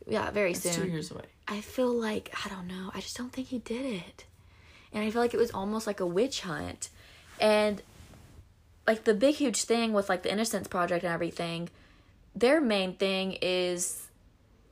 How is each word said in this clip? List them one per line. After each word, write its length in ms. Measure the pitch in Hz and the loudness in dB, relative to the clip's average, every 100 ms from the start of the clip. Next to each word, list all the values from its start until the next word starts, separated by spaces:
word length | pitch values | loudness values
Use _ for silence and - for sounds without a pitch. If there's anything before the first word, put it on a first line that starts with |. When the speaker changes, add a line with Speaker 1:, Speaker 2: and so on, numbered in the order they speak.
| - | -4
Speaker 1:
Yeah, 240 | 208 - | -2 0
very 220 | 208 190 | 0 0
Speaker 2:
It's 100 | 185 | 0
two 80 | 180 | -2
Speaker 1:
soon. 180 | 165 190 | 0 0
Speaker 2:
years 200 | 160 151 | -2 -6
away. 140 | - - _ - | -10 -16 _ -8
Speaker 1:
I 140 | 208 | -8
feel 320 | - - 247 | -6 0 2
like, 420 | 240 220 208 - - | 2 0 -2 -6 -8
I 40 | 202 | -8
don't 180 | 190 180 | -8 -8
know, 220 | 185 190 | -8 -8
I 60 | 196 | -8
just 160 | - - | -8 -8
don't 160 | 247 | -8
think 160 | 262 254 | -8 -6
he 100 | 254 | -6
did 260 | - 226 | -4 -4
it. 400 | 277 190 175 - - - - - - - - | -4 -6 -8 -16 -20 -20 -20 -20 -20 -20 -10
And 120 | 214 | -4
I 60 | 214 | 0
feel 100 | 226 | 2
like 140 | 240 | 2
it 60 | 233 | 4
was 100 | 226 | 2
almost 360 | 202 196 220 214 | 0 -2 -2 -2
like 140 | 202 | -2
a 60 | 180 | 0
witch 340 | 175 269 - | 2 2 0
hunt. 480 | 185 147 87 - - - - - - - | -4 -6 -6 -8 -12 -14 -20 -20 -10 2
And, 420 | 214 214 208 202 - - - - - - - - - - - | 4 6 4 0 -8 -20 -20 -20 -20 -20 -20 -20 -20 -4 0
like, 180 | 220 | 2
the 100 | - | 4
big, 220 | 202 269 294 | 6 6 4
huge 280 | 277 190 | 2 0
thing 280 | - 233 226 | 2 2 2
with, 160 | 208 202 | 2 2
like, 140 | 196 | 0
the 100 | - | 0
Innocence 360 | 202 226 196 190 | 0 0 -2 -2
Project 360 | 185 175 175 | 0 0 0
and 80 | 175 | 0
everything, 560 | 165 170 - 170 165 175 - - - - - - | -2 -2 -4 -4 -4 -6 -12 -20 -20 -20 -20 -12
their 260 | 196 233 320 | 2 6 6
main 340 | 254 202 185 | 6 2 2
thing 420 | 180 196 190 190 - | 0 0 2 -2 0
is 640 | 175 180 180 175 180 - - - - _ _ _ _ | 0 2 0 0 -4 -6 -12 -20 -20 _ _ _ _